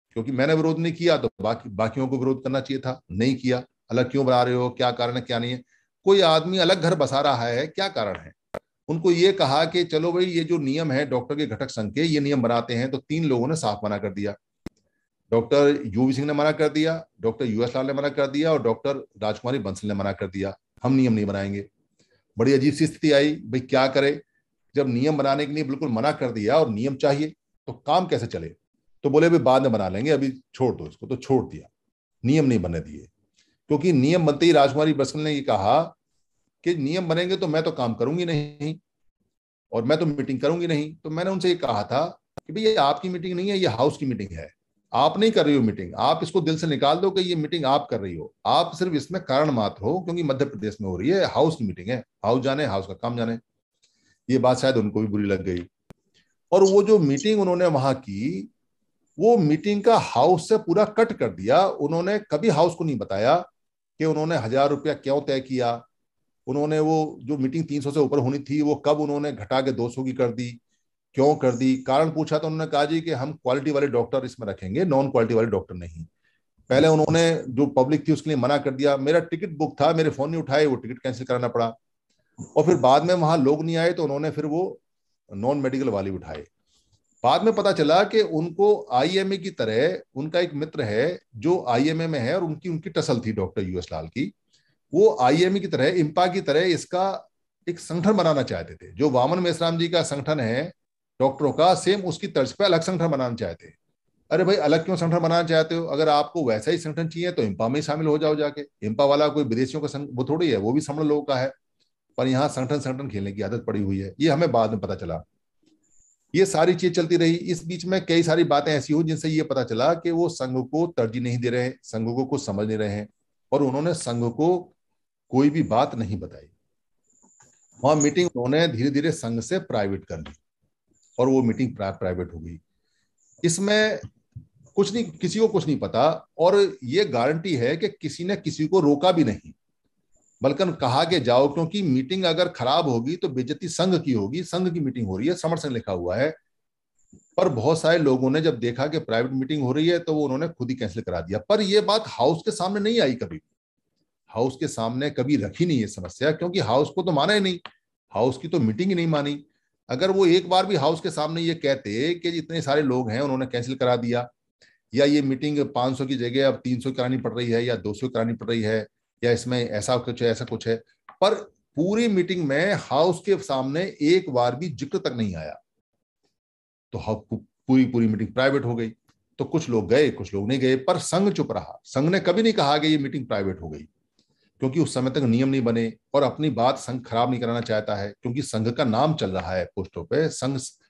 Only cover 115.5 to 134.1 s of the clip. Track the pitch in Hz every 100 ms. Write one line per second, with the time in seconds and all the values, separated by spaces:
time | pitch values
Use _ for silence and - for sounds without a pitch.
115.5 | _ _ _ _ _ _ _ _ 165 190
116.5 | 156 175 175 180 175 165 170 165 170 180
117.5 | 170 165 175 175 185 180 170 165 165 156
118.5 | 147 156 147 139 151 160 156 160 156 151
119.5 | 135 117 110 147 165 170 170 170 170 131
120.5 | 127 127 156 170 135 113 123 120 120 120
121.5 | 123 127 - - 113 113 123 131 139 -
122.5 | 98 107 107 104 104 104 _ _ _ _
123.5 | 139 135 139 165 170 123 120 120 117 165
124.5 | 180 - _ _ _ _ _ _ 127 147
125.5 | 160 95 110 143 120 101 98 85 - -
126.5 | _ _ _ _ _ _ _ _ _ _
127.5 | _ _ - 139 156 147 160 175 123 123
128.5 | 151 170 113 139 139 156 156 117 117 -
129.5 | - - 113 101 92 - 82 73 - _
130.5 | _ _ _ _ _ _ - 131 131 117
131.5 | 110 127 - 98 95 92 90 87 82 85
132.5 | 82 _ _ _ _ _ _ _ _ 165
133.5 | 170 202 214 214 - -